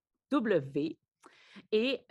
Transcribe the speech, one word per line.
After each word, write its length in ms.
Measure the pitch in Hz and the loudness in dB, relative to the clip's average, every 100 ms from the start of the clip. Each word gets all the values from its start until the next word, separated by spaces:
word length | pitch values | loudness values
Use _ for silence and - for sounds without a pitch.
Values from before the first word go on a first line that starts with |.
| _ _ _ | _ _ _
W. 680 | 285 226 180 135 139 151 - _ _ - _ - - - | -2 2 0 0 -4 -4 -8 _ _ -20 _ -20 -20 -2
Et, 300 | 214 240 269 - | 0 0 -2 -4